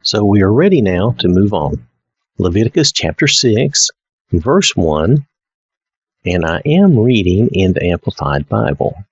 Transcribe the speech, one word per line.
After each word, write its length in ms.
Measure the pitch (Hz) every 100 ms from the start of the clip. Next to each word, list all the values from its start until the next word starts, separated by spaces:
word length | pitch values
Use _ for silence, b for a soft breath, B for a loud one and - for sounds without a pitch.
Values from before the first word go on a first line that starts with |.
So 220 | - 107
we 180 | 104 104
are 100 | 95
ready 300 | 113 190 175
now 340 | 101 90 107 -
to 80 | 90
move 260 | 90 101
on. 320 | 98 71 73 - _ _ _ _ -
Leviticus 540 | 90 90 113 - 151
chapter 340 | - 82 - 143
six, 640 | - 127 107 143 - - _ _ _ _
verse 460 | 90 92 175 190 -
one, 500 | 82 76 82 143 139 _ _ _ _ _ _ _ _ _
and 200 | - 90
I 180 | 82 82
am 320 | - 170 202 127
reading 520 | 117 117 90 90 120
in 200 | 92 92
the 100 | 90
Amplified 640 | 87 87 - - 71 71 71
Bible. 540 | 107 110 73 - - 98